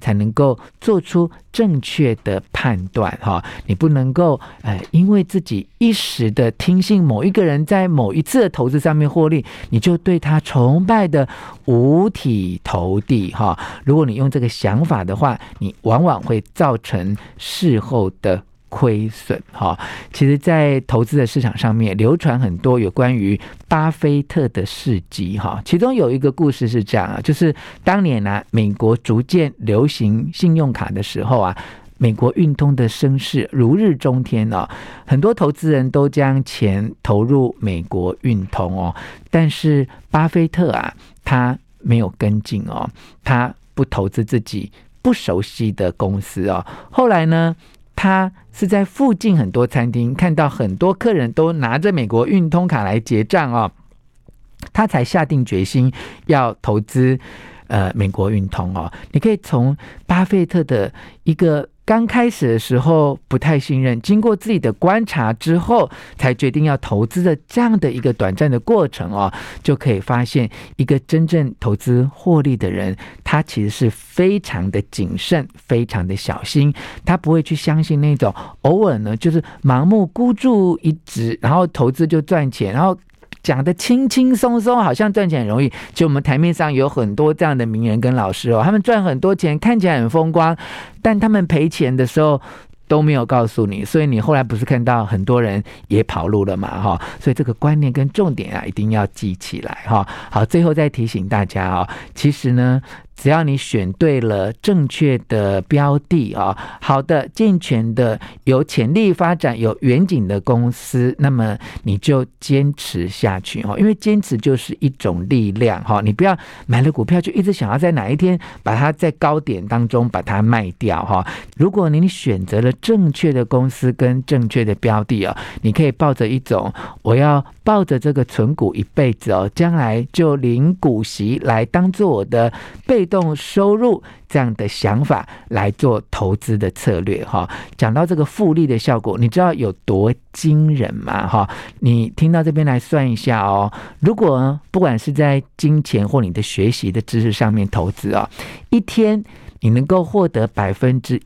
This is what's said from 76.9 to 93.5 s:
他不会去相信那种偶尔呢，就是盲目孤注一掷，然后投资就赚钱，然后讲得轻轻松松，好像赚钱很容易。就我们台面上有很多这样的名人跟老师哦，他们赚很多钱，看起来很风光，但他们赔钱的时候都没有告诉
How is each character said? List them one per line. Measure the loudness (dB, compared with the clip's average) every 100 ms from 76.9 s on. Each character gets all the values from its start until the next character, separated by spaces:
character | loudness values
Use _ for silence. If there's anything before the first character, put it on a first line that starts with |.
| -6 -2
他 | 0
不 | 2
会 | 0
去 | 0 -2
相 | 0 0
信 | 0 0
那 | 2 2
种 | 0 -2 -12 0
偶 | 2 4 2
尔 | 0
呢， | -2 -2
就 | 0
是 | 0 -2 -2
盲 | 2 4 4
目 | 4 2
孤 | 0 0
注 | 2 2 4 2 2
一 | -2 -4 -6
掷， | -6 -4 -2
然 | 0 2
后 | 2
投 | 0 0
资 | 0 0
就 | 0
赚 | 0 0 0
钱， | -2 -4
然 | 0
后 | 0 -2 _ _ _ -6
讲 | -2 0
得 | 0
轻 | -2 0 2 2
轻 | 2 2 2
松 | 2 2
松， | 2 2
好 | 2
像 | 2 0
赚 | 2 0
钱 | 0
很 | 0
容 | 0
易。 | 0 -4 -8
就 | -2 0
我 |
们 | 2
台 | 0 2
面 | 2
上 | 0 0
有 | 2 0
很 | 0 -2 2
多 | 0
这 | 2 0
样 | 0
的 | -2
名 | -2 0
人 | 0
跟 | 0
老 | 0 0
师 | -2 0
哦， | 2
他 | 2
们 | 2
赚 | 2 2
很 | 0 0
多 | 0
钱， | 0 0 0
看 | 2 2
起 | 2
来 | 2
很 | 2
风 | 0 2
光， | 2 2 0 -8 -16 -18 -4
但 | 0 2
他 | 2
们 | 2 2
赔 | 2 0
钱 | 0 0 2
的 | 0
时 | 2
候 | 2 2 -4 -20 -20 -20 0
都 | 2
没 | 4
有 | 2 2
告 | 2
诉 | 2